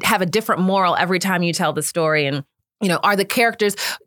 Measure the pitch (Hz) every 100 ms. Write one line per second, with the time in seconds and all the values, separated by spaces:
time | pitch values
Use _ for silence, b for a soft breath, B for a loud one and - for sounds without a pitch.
0 | - 214 180 214 220 196 185 196 180 -
1 | 180 185 196 180 175 165 165 147 147 170
2 | 160 151 143 139 - _ _ - 202 165
3 | 196 202 196 - 233 226 208 202 B B